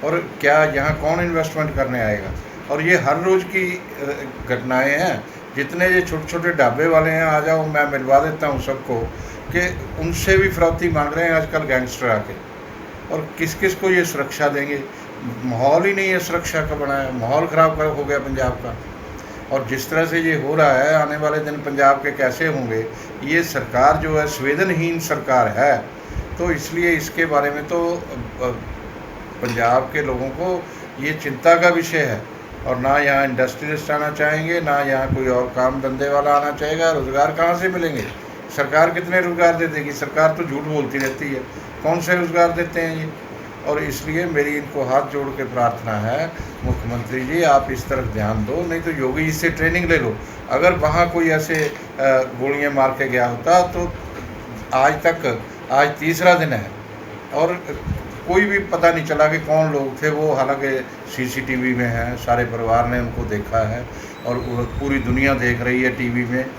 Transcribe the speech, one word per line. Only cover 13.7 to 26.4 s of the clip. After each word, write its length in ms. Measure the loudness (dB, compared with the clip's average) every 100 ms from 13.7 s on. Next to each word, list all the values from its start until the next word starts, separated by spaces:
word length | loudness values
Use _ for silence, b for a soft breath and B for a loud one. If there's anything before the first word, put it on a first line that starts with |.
को 160 | 0 2
ये 140 | 2
सुरक्षा 440 | 2 -2 -4 0 0
देंगे? 340 | 0 -2 -4 -6 B B -10 -10 -6
माहौल 400 | -4 2 4 4
ही 100 | 4
नहीं 140 | 2 0
है 100 | 0
सुरक्षा 420 | 0 -4 -2 -4 -2
का 80 |
बनाया, 360 | -2 -2 -2 -2
माहौल 360 | -4 0 2 2
ख़राब 320 | 4 4 4
कर, 80 | 0
हो 180 | 0
गया 140 | -2 -2
पंजाब 320 | -2 -2 -2
का। 260 | -2 -6 -10 -12 -14 -14 -14 B B -4
और 140 | -4 -2
जिस 220 | -6 -2
तरह 160 | 0 0
से 140 | 0
ये 220 | 0 0
हो 120 | 0
रहा 180 | 4 6
है, 220 | 6 4
आने 220 | 4 2 0
वाले 220 | 0 0
दिन 160 | -2
पंजाब 420 | -6 -4 6 6 6
के 140 | 2
कैसे 360 | 0 0 2 0
होंगे, 400 | 0 -2 -2 -4 B B -10
ये 180 | 0 0
सरकार 540 | 0 -4 -2 4 6 4
जो 220 | 2 2
है 80 | 0
संवेदनहीन 760 | 0 0 2 2 2 0 -2
सरकार 480 | -2 -4 2 4 4
है। 300 | 4 4 4 0 -14 B B -8
तो 120 | -4